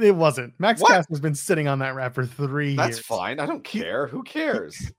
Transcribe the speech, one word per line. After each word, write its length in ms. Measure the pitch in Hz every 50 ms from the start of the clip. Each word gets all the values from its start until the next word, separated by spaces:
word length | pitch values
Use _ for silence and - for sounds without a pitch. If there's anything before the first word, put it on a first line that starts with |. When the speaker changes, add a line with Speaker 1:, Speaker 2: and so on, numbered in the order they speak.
Speaker 1:
it 140 | 220 202 190
wasn't. 380 | 165 165 151 123 131 120 117 - -
Max 220 | 180 220 226 -
Speaker 2:
What? 100 | - -
Speaker 1:
Caster's 300 | 202 180 156 - 160 139
been 140 | 151 156 147
sitting 320 | - - - 175 156 147 143
on 100 | 139 135
that 160 | 131 131 131
rap 180 | 135 127 123 -
for 120 | 135 127
three 500 | 123 - 143 143 131 139 147 143 143 139
Speaker 2:
That's 220 | 143 - 117 113
Speaker 1:
years. 80 | 113 -
Speaker 2:
fine. 340 | - 113 90 90 107 135 156
I 60 | -
don't 200 | 294 330 - -
Speaker 1:
He 140 | - - 220
Speaker 2:
care. 280 | - 160 104 131 143
Who 160 | 117 135 262 -
cares? 680 | - - 311 320 294 - 110 85 - - - - - -